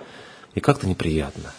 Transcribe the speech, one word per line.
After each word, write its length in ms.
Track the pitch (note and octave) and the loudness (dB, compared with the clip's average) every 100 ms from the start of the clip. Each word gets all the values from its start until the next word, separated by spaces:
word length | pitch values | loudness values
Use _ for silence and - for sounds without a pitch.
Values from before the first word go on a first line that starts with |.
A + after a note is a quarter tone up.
| - - - - - - | -12 -18 -18 -20 -8 0
и 40 | |
как-то 280 | - C#3 F#2+ | 4 4 2
неприятно. 640 | F2+ E2+ D#2 C#2 - - | 0 2 2 0 -6 -12